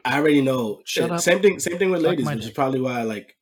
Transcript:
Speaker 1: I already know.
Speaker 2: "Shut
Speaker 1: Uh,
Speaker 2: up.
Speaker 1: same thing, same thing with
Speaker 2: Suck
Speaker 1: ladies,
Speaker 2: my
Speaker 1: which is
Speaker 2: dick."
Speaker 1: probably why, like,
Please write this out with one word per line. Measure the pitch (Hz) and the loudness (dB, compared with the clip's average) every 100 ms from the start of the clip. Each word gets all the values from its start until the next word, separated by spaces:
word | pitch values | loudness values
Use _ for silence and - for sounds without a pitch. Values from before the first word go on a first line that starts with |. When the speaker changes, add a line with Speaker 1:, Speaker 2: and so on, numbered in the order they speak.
| 127 | -4
Speaker 1:
I | 139 | 0
already | 151 147 | 4 4
know. | 131 127 110 98 - | 2 0 -2 -6 -6
Speaker 2:
"Shut | 160 165 | -2 -2
Speaker 1:
Uh, | 170 | 0
Speaker 2:
up. | |
Speaker 1:
same | 170 185 | 2 4
thing, | 196 190 | 4 2
same | 175 175 | -4 -2
thing | 190 | 0
with | 175 | 2
Speaker 2:
Suck | 160 | 0
Speaker 1:
ladies, | 165 127 | 0 -2
Speaker 2:
my | 131 | -4
Speaker 1:
which | |
is | 110 | -6
Speaker 2:
dick." | 147 | -2
Speaker 1:
probably | 135 131 | -2 0
why, | 127 123 | -2 -4
like, | 113 104 - _ | -4 -6 -12 _